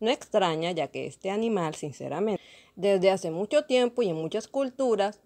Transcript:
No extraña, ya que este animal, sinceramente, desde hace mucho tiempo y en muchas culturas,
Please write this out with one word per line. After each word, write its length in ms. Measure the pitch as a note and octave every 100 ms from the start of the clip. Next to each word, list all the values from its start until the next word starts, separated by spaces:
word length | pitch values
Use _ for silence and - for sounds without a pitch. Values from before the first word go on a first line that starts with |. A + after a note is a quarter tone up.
No 100 | G#3+
extraña, 600 | - - G#3+ F3+ D#3+ E3+
ya 160 | E3 C#3
que 180 | C3 B2+
este 240 | - F#3+
animal, 440 | G#3 A3+ G3+ D#3+
sinceramente, 680 | D#3 D3+ - C3+ D3 G#3+ F#3+ - - _ -
desde 300 | G3 G3 F#3+
hace 200 | F#3+ E3+
mucho 340 | E3 G#3 D4+
tiempo 380 | D4+ B3+ B3 A#3+
y 60 | G#3
en 80 | D#3+
muchas 320 | D#3+ G#3 A3
culturas, 720 | C4+ C4+ B3+ B3+ G#3 G3+ -